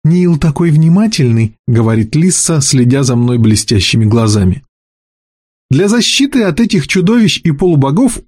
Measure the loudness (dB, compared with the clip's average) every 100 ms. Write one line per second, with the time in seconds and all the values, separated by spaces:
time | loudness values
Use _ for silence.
0 | -2 0 0 0 -2 -2 0 2 2 2
1 | 0 0 0 0 -2 -4 -4 0 0 0
2 | 0 0 0 0 -2 -2 0 0 2 2
3 | 0 0 0 0 2 0 0 -2 0 0
4 | 0 0 0 0 0 -2 -8 _ _ _
5 | _ _ _ _ _ _ -4 -2 0 0
6 | -2 -2 -2 0 -2 -2 0 -2 -2 -2
7 | 0 2 2 0 -2 -2 0 2 0 0
8 | 0 -2